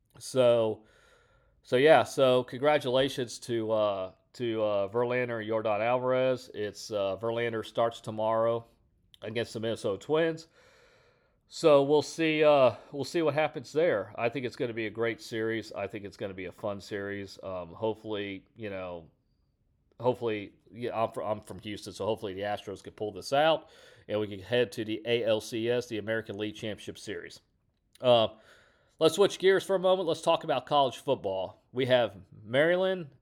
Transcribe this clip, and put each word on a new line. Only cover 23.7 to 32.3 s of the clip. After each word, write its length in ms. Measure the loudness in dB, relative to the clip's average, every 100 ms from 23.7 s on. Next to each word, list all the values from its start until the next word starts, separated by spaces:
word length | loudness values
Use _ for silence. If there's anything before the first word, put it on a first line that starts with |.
| -20 -20 -20 -6
and 120 | -4
we 80 | -4
can 120 | -6
head 320 | -2 0 0
to 120 | -2 -6
the 160 | -4 0
A 160 | 0
L 180 | 2 0
C 300 | 0 -4 0
S, 160 | -2 -2
the 100 | -6
American 400 | -4 -4 -4 -6
League 160 | -6
Championship 460 | -6 -10 -10 -12 -14
Series. 400 | -10 -12 -12 -20 _ _ _ _ _ -2
Uh, 280 | 4 6 4 -2 _ -20 _ _ _ 2
let's 160 | 2 4
switch 240 | 2 4
gears 240 | 2 2
for 120 | 2 0
a 40 |
moment. 280 | 2 2 0
Let's 140 | -2
talk 220 | 0 0
about 240 | 0 -4 2
college 300 | 2 2 0
football. 640 | -2 -2 0 -4 -6 -10 _
We 160 | -4 4
have 240 | 4 4 -2 -20